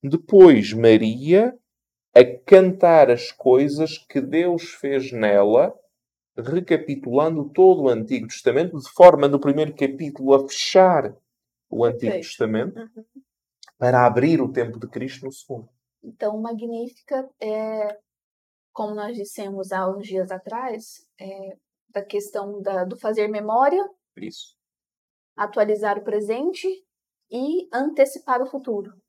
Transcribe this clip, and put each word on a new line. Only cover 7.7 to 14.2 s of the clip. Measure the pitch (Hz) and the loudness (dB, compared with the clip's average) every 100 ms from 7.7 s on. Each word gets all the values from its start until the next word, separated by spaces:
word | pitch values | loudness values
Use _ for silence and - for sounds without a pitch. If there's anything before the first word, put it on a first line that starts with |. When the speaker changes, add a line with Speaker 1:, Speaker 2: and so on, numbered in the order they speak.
| 180 | 4
Speaker 1:
o | 135 | 2
Antigo | 117 110 127 110 | -2 -4 -8 -8
Testamento, | - - 123 175 156 | -6 -2 -2 -4 -8
de | - | -16
forma, | - 180 147 143 | 8 10 10 0
no | 143 | 0
primeiro | 143 139 151 - | -2 -2 -4 -4
capítulo, | 139 135 151 135 131 | -6 -6 -14 -8 2
a | 135 135 | 2 2
fechar | - - 190 185 165 104 - _ _ _ _ _ | -8 -2 4 4 2 -4 -12 _ _ _ _ _
o | 110 | -4
Antigo | 117 117 113 | -2 -2 -6
Speaker 2:
Perfeito. | 98 - | -6 -10
Speaker 1:
Testamento, | - 113 110 139 208 | -8 -4 -4 -6 -10
Speaker 2:
Uhum. | 226 220 220 277 _ _ _ _ - _ | -20 -20 -20 -20 _ _ _ _ -20 _
Speaker 1:
para | 123 127 123 | 0 2 2
abrir | 123 | 2